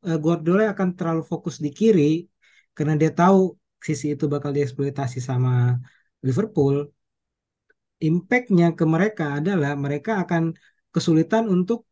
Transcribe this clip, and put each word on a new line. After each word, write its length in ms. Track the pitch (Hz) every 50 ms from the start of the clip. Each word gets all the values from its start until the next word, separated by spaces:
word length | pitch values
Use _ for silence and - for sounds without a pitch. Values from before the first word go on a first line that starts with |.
| _ 185
eh, 100 | 165 156 151
Guardiola 400 | 160 170 165 156 165 175 196 220 220 196
akan 160 | 202 196 185 180 -
terlalu 240 | 180 165 165 160 160 -
fokus 240 | 170 156 - 175 139 - 151
di 40 | 147 143 -
kiri 240 | 208 226 214 180 143 147 156 165 180 _ _ _ _ _ _ _ _ _ _
karena 180 | - 151 143 156 147
dia 100 | 156 156 - -
tahu 180 | 170 185 196 190 190 180 - _ _ _ _ _ - -
sisi 180 | 156 - - 151 147
itu 120 | 135 - 147 143
bakal 180 | 147 139 147 139
dieksploitasi 640 | 143 143 127 - - 139 139 139 - 139 131 - 127 123 -
sama 200 | 131 123 127 127 127 123 123 123 123 123 127 - _ _ _ _ _ _ - 127
Liverpool, 480 | 131 123 208 220 - - 143 139 139 143 143 147 _ _ _ _ _ _ _ _ _ _ _ _ _ _ _ _ _ _ _ _ _ _ - 156
impact-nya 580 | 160 175 175 - 247 247 247 - 208 170 170 170 165 -
ke 60 | 165 160 160
mereka 300 | 160 185 214 214 - 165 147 139 143
adalah 320 | 151 180 202 180 143 139 147 143 143
mereka 260 | 139 143 147 143 - 226 196 180
akan 200 | - 180 165 160 165 165 _ _ _ _ _ _ _ _
kesulitan 500 | 175 170 - 165 156 160 160 - 220 233 226 190
untuk 240 | 180 180 185 233 226 - _